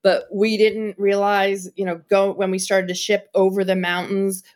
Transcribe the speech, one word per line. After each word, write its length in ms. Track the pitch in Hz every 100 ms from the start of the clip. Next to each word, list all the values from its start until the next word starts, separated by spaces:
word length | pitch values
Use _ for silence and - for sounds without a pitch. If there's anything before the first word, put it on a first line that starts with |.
but 220 | 190 165 -
we 260 | 202 220 220
didn't 400 | 214 208 214 185
realize, 720 | 196 202 202 202 196 196 185 -
you 80 |
know, 180 | 185 165 -
go, 240 | 196 196
when 200 | 190 190
we 80 | 185
started 280 | 190 190 185
to 60 |
ship 340 | 180 - 202 -
over 300 | - 190 196
the 120 | 190 185
mountains, 680 | 180 180 180 196 196 190 -